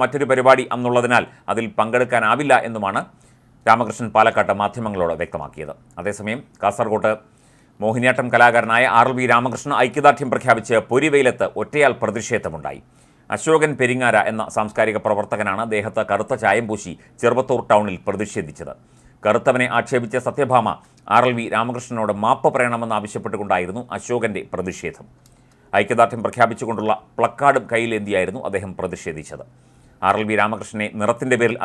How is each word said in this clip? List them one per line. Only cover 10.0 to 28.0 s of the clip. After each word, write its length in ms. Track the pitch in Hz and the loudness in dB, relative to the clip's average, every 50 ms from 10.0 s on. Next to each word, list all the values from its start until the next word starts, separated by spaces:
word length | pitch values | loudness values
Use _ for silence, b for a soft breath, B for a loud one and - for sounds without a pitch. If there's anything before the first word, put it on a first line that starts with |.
| 139 143 139 - 143 123 123 | 4 4 4 4 -2 -4 -4
പ്രഖ്യാപിച്ച് 440 | 123 123 127 117 113 107 - 120 110 - - | 0 2 2 2 2 2 2 0 0 2 2
പൊരിവെയിലത്ത് 560 | 117 135 147 156 143 139 127 123 113 - 95 - - 101 | 0 0 2 4 2 4 4 2 2 0 -2 -4 -2 -6
ഒറ്റയാൾ 320 | 107 - - 151 143 127 113 - 117 | -8 -4 0 2 2 2 2 0 -4
പ്രതിഷേധമുണ്ടായി. 800 | 107 101 113 104 - 117 101 - 87 80 78 69 69 71 - - b b b b b b b b - 104 | -4 -4 -6 -4 -4 -4 -4 -4 -6 -10 -10 -10 -12 -12 -14 -18 b b b b b b b b -8 -8
അശോകൻ 360 | 101 - 156 160 151 156 151 135 127 | -4 2 2 4 4 4 2 2 0
പെരിങ്ങാര 360 | 127 123 127 127 127 120 107 107 - 104 | 0 0 0 2 2 2 4 4 2 0
എന്ന 120 | 110 110 - - - | -2 -4 -6 -4 -4
സാംസ്കാരിക 420 | 110 107 104 - 120 110 110 104 104 - | -4 -4 -2 -2 0 0 0 0 -2 -2
പ്രവർത്തകനാണ് 580 | 107 104 101 104 - 117 104 104 101 95 107 117 113 110 | -2 -2 -2 -2 -4 -6 -4 -2 -4 -4 -4 -4 -2 -2
ദേഹത്ത് 280 | 104 101 107 - 110 104 - | -2 -4 -2 -4 -4 -2 -2
കറുത്ത 260 | 101 101 107 - 131 98 | -2 -2 -2 -4 -4 -2
ചായം 220 | 110 98 101 117 117 104 | 0 0 2 0 0 -4
പൂശി 220 | 110 - - 90 78 b b b b - | -6 -8 -8 -12 -14 b b b b -2
ചെറുവത്തൂർ 400 | 117 117 117 127 127 - 127 113 - - | 0 2 2 2 0 0 -2 -2 2 2
ടൗണിൽ 260 | 110 104 104 101 92 87 - | 2 4 4 0 -6 -6 -6
പ്രതിഷേധിച്ചത്. 680 | 104 98 98 107 104 - 110 80 76 73 - 78 69 - - b b b b b b b b | -6 -6 -4 -6 -6 -6 -8 -10 -10 -14 -16 -16 -16 -16 -18 b b b b b b b b
കറുത്തവനെ 440 | - 107 107 113 - 139 123 127 123 - 104 117 | 2 2 2 4 2 2 2 2 0 0 0 -2
ആക്ഷേപിച്ച 380 | 113 - 135 123 120 107 131 127 123 | 0 0 -2 -4 -2 -2 -4 -4 -4
സത്യഭാമ 420 | 123 117 147 139 117 127 120 110 101 76 b b b b b _ - 104 | -4 -4 -2 0 2 2 2 2 0 -4 b b b b b _ 2 2
ആർ 80 | 120 123 127 | 4 4 4
എൽ 40 | 120 117 | 0 -2
വി 60 | 113 92 101 | -4 -2 -2
രാമകൃഷ്ണനോട് 580 | 110 117 123 117 123 - - 123 113 110 104 101 101 | -2 -2 -2 -6 -8 -10 -8 -6 -4 -2 -2 -2 0
മാപ്പ് 260 | 107 120 135 - - 151 131 | 0 0 0 2 0 0 2
പറയണമെന്ന് 400 | 127 123 120 120 117 117 113 110 | 2 0 0 -2 -4 -4 -4 -4
ആവശ്യപ്പെട്ടുകൊണ്ടായിരുന്നു 840 | 104 104 104 - 110 90 107 110 101 101 98 95 90 90 87 98 123 123 - 98 | -4 -4 -6 -10 -10 -8 -8 -8 -8 -2 -2 -2 -2 -2 -4 -8 -10 -10 -10 -12
അശോകന്റെ 440 | 98 - - 120 117 113 110 98 87 - - | -12 -6 -4 -4 -2 -2 -4 -6 -8 -10 -8
പ്രതിഷേധം. 540 | - 92 90 92 82 - - 80 - - - _ _ _ _ b b b b b b b b b - 101 | -8 -8 -8 -8 -8 -8 -10 -12 -12 -14 -20 _ _ _ _ b b b b b b b b b 0 0
ഐക്യദാർഢ്യം 420 | 104 - 120 117 117 117 123 117 101 | 0 2 4 4 4 2 2 -4 -6
പ്രഖ്യാപിച്ചുകൊണ്ടുള്ള 680 | 107 - 120 117 113 113 - 110 113 110 104 107 104 - - - _ _ - | -6 0 2 0 0 0 -4 -8 -8 -6 -4 -2 -2 -4 -4 -6 _ _ -4
പ്ലക്കാർഡും 460 | 117 - - - 143 143 135 131 104 - | -4 -4 -2 0 2 2 2 2 -2 0
കയ്യിലേന്തിയായിരുന്നു 680 | 117 113 117 117 110 107 | -2 -2 0 -2 -4 -4